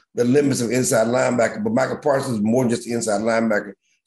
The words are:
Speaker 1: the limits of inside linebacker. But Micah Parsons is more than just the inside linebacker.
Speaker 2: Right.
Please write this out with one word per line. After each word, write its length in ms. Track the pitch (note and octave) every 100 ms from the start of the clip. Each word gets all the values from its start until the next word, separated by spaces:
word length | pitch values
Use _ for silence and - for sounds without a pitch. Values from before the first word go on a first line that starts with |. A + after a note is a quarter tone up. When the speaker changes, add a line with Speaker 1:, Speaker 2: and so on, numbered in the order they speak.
| _
Speaker 1:
the 100 | G#2+
limits 360 | A#2+ C#3 C#3+ B2
of 80 | A2+
inside 340 | B2 B2 A#2 A2+
linebacker. 540 | B2 B2+ A#2+ A2+ G#2+
But 100 | G#2+
Micah 220 | A#2+ B2 A#2+
Parsons 380 | D3+ C3+ C3 A2
is 60 |
more 220 | G#2+ B2
than 60 | B2
just 140 | A#2
the 80 | A2+
inside 280 | A#2 A2+ G2+
linebacker. 460 | A2+ A2+ A2+ G#2 G2+
Speaker 2:
Right. 80 | - _ _